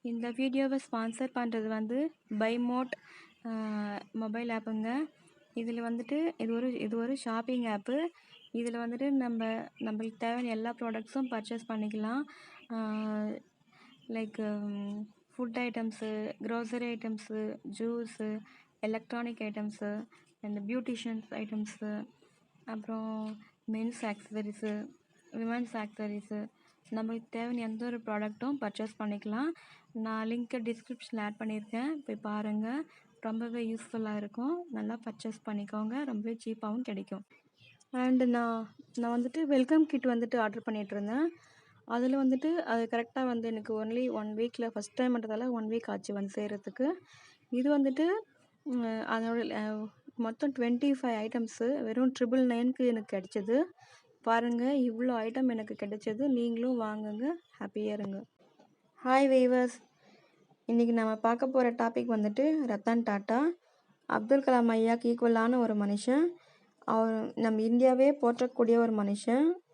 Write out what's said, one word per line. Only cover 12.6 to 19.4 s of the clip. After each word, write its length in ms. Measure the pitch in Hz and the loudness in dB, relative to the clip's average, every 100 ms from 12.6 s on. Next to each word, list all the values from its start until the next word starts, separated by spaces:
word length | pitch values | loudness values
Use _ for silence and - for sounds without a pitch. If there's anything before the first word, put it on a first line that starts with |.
| - | -8
ஆ, 320 | 226 220 214 214 214 214 - _ _ _ _ - - - | -6 -4 -4 -2 -2 -2 -6 _ _ _ _ -20 -20 -8
like, 520 | 226 220 220 214 208 | -6 -4 -4 -4 -2
ம், 420 | 208 202 202 208 214 _ _ - | -4 -6 -6 -6 -10 _ _ -6
ஃபுட் 180 | 247 240 | -4 -2
ஐட்டம்ஸு, 760 | 247 233 226 214 220 214 214 - | -2 -2 -4 -4 -6 -4 -6 -6
grocery 800 | 214 233 226 240 240 226 233 214 - | -4 -4 -4 -4 -4 -4 -6 -6 -6
ஐட்டம்ஸு, 260 | 214 214 220 - 202 | -6 -6 -6 -12 -6
ஜூஸு, 600 | 226 233 226 - 214 214 214 - _ _ | -4 -4 -6 -6 -6 -6 -10 -20 _ _
எலக்ட்ரானிக் 600 | 214 220 220 240 240 | -4 -4 -4 -6 -6
ஐட்டம்ஸு, 640 | 226 | -6